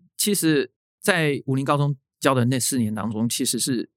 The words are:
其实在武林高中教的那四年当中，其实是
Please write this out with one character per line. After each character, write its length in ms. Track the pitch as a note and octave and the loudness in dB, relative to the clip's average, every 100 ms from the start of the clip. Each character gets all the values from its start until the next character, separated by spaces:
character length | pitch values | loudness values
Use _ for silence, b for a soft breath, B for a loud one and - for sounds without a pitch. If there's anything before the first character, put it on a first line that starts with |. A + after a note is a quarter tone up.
| - - | -8 -4
其 180 | - | -2
实 380 | G3 D#3+ D3+ - _ _ _ | 0 2 2 0 _ _ _
在 420 | - F3+ D#3 C#3 - | -2 0 0 0 -2
武 80 | C3+ | -2
林 100 | C#3 | 0
高 100 | D3 | 2
中 220 | C#3+ C#3+ _ _ | 0 -2 _ _
教 120 | C#3+ | 2
的 120 | C3 A#2+ | 4 2
那 120 | C3 | 0
四 200 | - C3 | 0 -2
年 180 | A2 G#2+ | -2 -2
当 160 | G#2 | -4
中， 160 | G#2+ A#2 | -2 -2
其 160 | - | -2
实 160 | B2+ A#2+ | -2 -2
是 300 | B2 A#2+ - | -2 -2 -4